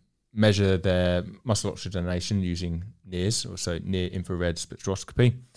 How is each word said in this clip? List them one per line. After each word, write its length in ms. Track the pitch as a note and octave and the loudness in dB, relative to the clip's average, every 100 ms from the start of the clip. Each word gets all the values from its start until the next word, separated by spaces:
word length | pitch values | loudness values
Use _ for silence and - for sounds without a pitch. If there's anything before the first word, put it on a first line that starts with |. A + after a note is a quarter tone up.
| _ _ _ | _ _ _
measure 420 | G#2+ G#2+ G2 G2 F#2 | 2 4 6 4 4
their 460 | F#2+ F2+ F2+ F2+ G2+ - | 4 2 4 2 -2 -6
muscle 260 | B2 G2+ G2+ | -2 0 -2
oxygenation 680 | - F2+ F#2+ F2 F2 - G2+ | -6 -6 -4 -2 -2 0 0
using 420 | F2+ F2 F2+ E2 G2+ - F#2+ | 0 -2 -4 -4 -8 -16 -8
nirs, 380 | F2+ G2 A2+ - | -2 0 0 -4
or 80 | G2 | -6
so 220 | F2+ E2+ | -6 -4
near 240 | F#2 F#2 F2+ | -2 -2 -2
infrared 480 | F#2 F2 F2 F2 E2+ | -4 -4 -2 0 -2
spectroscopy. 800 | - - G2 F#2+ - - B2 B2+ - | -8 -8 -4 -4 -2 4 4 2 -8